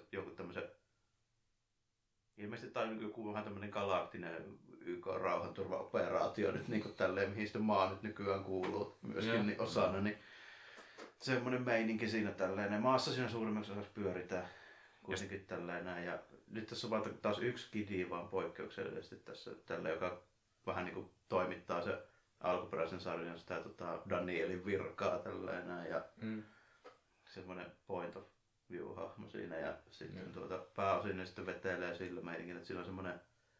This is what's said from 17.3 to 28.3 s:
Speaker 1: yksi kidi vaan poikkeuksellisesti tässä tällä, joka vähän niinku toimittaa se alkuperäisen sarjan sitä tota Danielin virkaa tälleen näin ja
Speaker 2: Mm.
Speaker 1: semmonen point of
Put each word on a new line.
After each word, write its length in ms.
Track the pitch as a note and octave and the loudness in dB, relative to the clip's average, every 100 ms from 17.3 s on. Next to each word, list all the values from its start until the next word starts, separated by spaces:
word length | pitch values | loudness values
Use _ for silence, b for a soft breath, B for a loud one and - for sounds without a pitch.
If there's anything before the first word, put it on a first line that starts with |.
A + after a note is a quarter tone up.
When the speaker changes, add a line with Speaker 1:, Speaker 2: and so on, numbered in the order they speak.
| G#2 | 2
Speaker 1:
yksi 320 | A#2+ B2 - | 2 -2 -4
kidi 380 | G#2+ G2+ F#2 F2 | -4 0 0 0
vaan 180 | F2 F2 | -2 -2
poikkeuksellisesti 880 | F#2+ E2+ - - - - - - - | 0 0 -4 -6 -4 -4 -4 -8 -12
tässä 360 | - - - - - | -12 -12 -12 -10 -6
tällä, 240 | E2+ E2+ | -2 0
joka 320 | E2 F2+ F2+ - _ _ _ - | 0 0 -2 -10 _ _ _ -2
vähän 200 | F#2 F2+ | -2 -2
niinku 260 | F#2 - - - | -4 -8 -12 2
toimittaa 520 | F#2+ F2+ F2+ - F2 | 2 4 0 -2 0
se 220 | E2+ - B B B - | 0 -2 B B B -2
alkuperäisen 600 | F2+ F2+ - - D#2+ F2 | 2 2 2 0 0 0
sarjan 380 | F#2 E2+ E2+ E2 | -2 -2 -2 -6
sitä 200 | - E2+ | -4 -4
tota 420 | - - F2 E2 - | -4 -6 -4 -4 0
Danielin 560 | F2+ F2+ E2+ E2 F2+ F#2+ | 0 2 2 2 0 0
virkaa 540 | F#2+ - - G2 F2+ | 0 0 0 2 2
tälleen 480 | F#2+ F#2 F#2 F2+ F2 | -2 -4 -4 -4 -4
näin 220 | F2 E2 | -4 -2
ja 140 | E2+ - - | -2 -4 -6
Speaker 2:
Mm. 220 | A2 G#2+ G#2+ B B B - - _ _ - | -6 -4 -8 B B B -20 -20 _ _ -16
Speaker 1:
semmonen 440 | F#2+ F#2 F2+ F2 - - | -12 -8 -8 -10 -12 -6
point 280 | F2+ E2+ - | -4 -4 -8
of 80 | - | -14